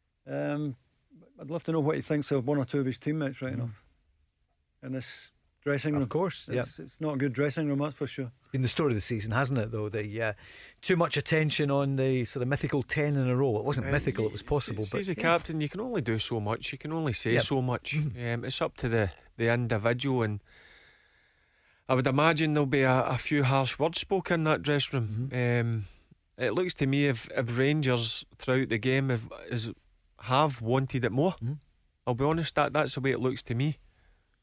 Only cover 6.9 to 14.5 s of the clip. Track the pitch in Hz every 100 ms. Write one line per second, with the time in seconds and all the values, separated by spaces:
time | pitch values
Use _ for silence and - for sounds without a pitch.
6.9 | - 156 135 139 123 147 165 147 139 151
7.9 | - 135 - 123 - _ 131 123 - 147
8.9 | 107 - 113 110 123 135 131 110 110 107
9.9 | 107 104 113 110 - - - - - -
10.9 | 175 160 147 - 156 151 - 143 139 139
11.9 | 135 131 127 113 123 123 139 131 143 -
12.9 | 156 147 139 127 127 139 107 123 131 135
13.9 | 143 135 - 110 104 -